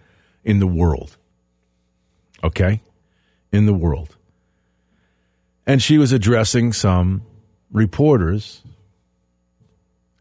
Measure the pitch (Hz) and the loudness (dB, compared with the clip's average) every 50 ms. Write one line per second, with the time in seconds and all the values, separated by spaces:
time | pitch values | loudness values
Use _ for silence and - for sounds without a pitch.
0 | _ _ _ _ _ _ _ _ - 113 104 101 98 92 87 80 87 82 71 - | _ _ _ _ _ _ _ _ -4 -2 0 0 0 0 0 0 0 0 -2 -4
1 | - - - _ _ _ _ _ _ _ _ _ _ _ _ _ _ _ _ _ | -8 -14 -20 _ _ _ _ _ _ _ _ _ _ _ _ _ _ _ _ _
2 | _ _ _ _ _ _ _ - - 82 - - 92 92 107 110 _ _ _ _ | _ _ _ _ _ _ _ -8 -8 -6 -2 -2 -2 -2 -2 -4 _ _ _ _
3 | _ _ _ _ _ _ _ _ _ - - 104 104 104 101 90 85 82 71 - | _ _ _ _ _ _ _ _ _ -4 0 2 2 2 2 0 -2 -2 -4 -4
4 | - - _ _ _ _ _ _ _ _ _ _ _ _ _ _ _ _ _ _ | -8 -14 _ _ _ _ _ _ _ _ _ _ _ _ _ _ _ _ _ _
5 | _ _ _ _ _ _ _ _ _ _ _ _ - - 139 127 - - 156 151 | _ _ _ _ _ _ _ _ _ _ _ _ -2 0 0 0 2 2 2 4
6 | 143 120 135 123 95 110 120 113 110 - - 123 117 120 104 - - 98 90 90 | 4 2 2 2 2 2 2 2 0 0 0 0 -2 -2 -2 -2 0 0 2 2
7 | 90 92 95 101 - - - - _ _ _ _ _ _ - 107 110 95 - - | 0 0 -2 -4 -8 -12 -20 -20 _ _ _ _ _ _ -2 0 0 0 0 0
8 | 147 151 139 110 85 80 95 107 - - - - - - - _ _ _ _ _ | 2 2 2 2 0 -2 -4 -4 -8 -12 -20 -20 -20 -20 -20 _ _ _ _ _
9 | _ _ _ _ _ _ _ _ _ _ _ _ _ _ _ _ _ _ _ _ | _ _ _ _ _ _ _ _ _ _ _ _ _ _ _ _ _ _ _ _
10 | _ _ _ _ | _ _ _ _